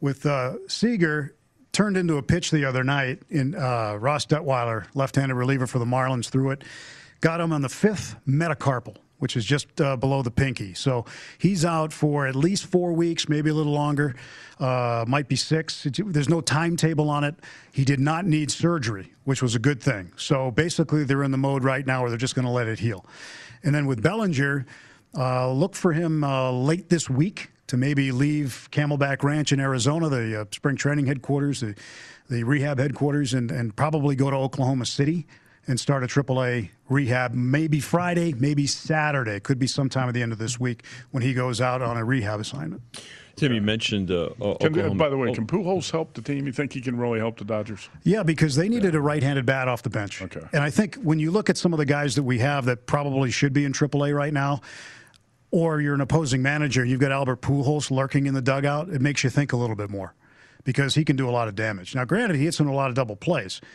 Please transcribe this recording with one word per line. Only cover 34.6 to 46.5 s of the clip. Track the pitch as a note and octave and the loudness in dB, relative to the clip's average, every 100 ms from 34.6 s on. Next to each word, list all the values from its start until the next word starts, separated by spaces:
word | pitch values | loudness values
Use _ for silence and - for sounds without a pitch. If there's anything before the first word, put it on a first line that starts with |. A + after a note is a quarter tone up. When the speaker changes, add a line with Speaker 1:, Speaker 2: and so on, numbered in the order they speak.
| B2+ C3+ A#2 | 0 0 0
Speaker 1:
City | - C#3+ E3+ - - _ _ - | 0 0 0 -4 -14 _ _ -4
and | B2 | -2
start | - C#3 | 0 0
a | B2+ | 0
triple | - B2 B2+ | 0 0 0
A | B2+ A#2+ G2 - - | 0 0 -4 -8 -2
rehab, | C3+ C3 B2 B2 | 0 2 2 0
maybe | A#2+ B2 C#3+ D#3+ D3+ | 0 2 2 2 0
Friday, | - E3+ F3 E3+ E3+ | 2 0 2 0 0
maybe | B2 C#3 D3 C#3 | 0 0 2 0
Saturday. | - - D#3 D3+ C#3+ A2+ G2+ | -2 -2 0 2 0 -2 -2
Could | - C3+ | -2 0
be | B2+ | 0
sometime | - C3+ C3+ B2+ | 0 -2 0 0
at | |
the | A#2+ | 0
end | A#2 | -2
of | A2 | -4
this | A2 A#2+ | -4 -2
week | B2+ A#2 - - - | -4 -4 -10 -20 -8
when | C#3 | -2
he | B2 | 0
goes | B2+ B2+ A2+ | 0 0 0
out | B2+ B2+ | 0 0
on | A#2+ A#2 | -2 -2
a | |
rehab | A2+ C3+ G2+ G#2+ | 0 0 -2 -4
assignment. | G#2+ - D#2+ F#2 - - - - - - | -6 -8 -8 -10 -14 -18 -18 -20 -16 -2
Speaker 2:
Tim, | D3 | 0
you | A2+ | 2
mentioned, | G#2 A2 - G#2 F#2 | 2 0 0 -2 0
uh, | F2+ E2 E2 | 0 -2 -4
O-, | G2+ F2+ | -4 0
Speaker 3:
Can, | D#3+ | 2
uh, | D#3+ | 2
Speaker 2:
Oklahoma. | - G2 | 0 2
Speaker 3:
by | D3+ | 0
the | C3+ | 0
way, | A#2+ | 0
Speaker 2:
Oh. | |
Speaker 3:
can | A#2+ A2 | -2 -2
Pujols | F#3+ F3 F#3+ - | -2 0 -2 -2
help | E3 D#3+ - | -4 -4 -8
the | |
team? | A2 C#3+ | -6 -4
You | C#3 | -4